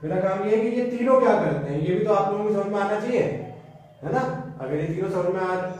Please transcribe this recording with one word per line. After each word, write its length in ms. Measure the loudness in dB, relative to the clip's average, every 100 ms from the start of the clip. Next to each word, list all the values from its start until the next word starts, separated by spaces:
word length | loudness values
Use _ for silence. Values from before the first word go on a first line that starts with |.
मेरा 120 | -4 0
काम 320 | 0 0 2
ये 80 | 2
है 140 | 2
कि 100 | 0
ये 180 | -2 0
तीनों 220 | 4 6
क्या 240 | 6 4
करते 280 | 2 -2 -2
हैं, 80 | -2
ये 140 | 0
भी 100 | 0
तो 80 | 2
आप 200 | 2 2
लोगों 120 | 0
को 80 | 0
समझ 200 | 0 0
में 80 | -2
आना 200 | 0 -2
चाहिए, 220 | 0 0 0 -2 -8 -14 -18 -20 -20 -14
है 100 | -4
ना? 420 | -2 -2 -4 -8 -10
अगर 160 | -6 -4
ये 100 | -2
तीनों 240 | -2 -2
समझ 240 | -2 -2
में 60 | -2
आ, 140 | -2 -2 -4 0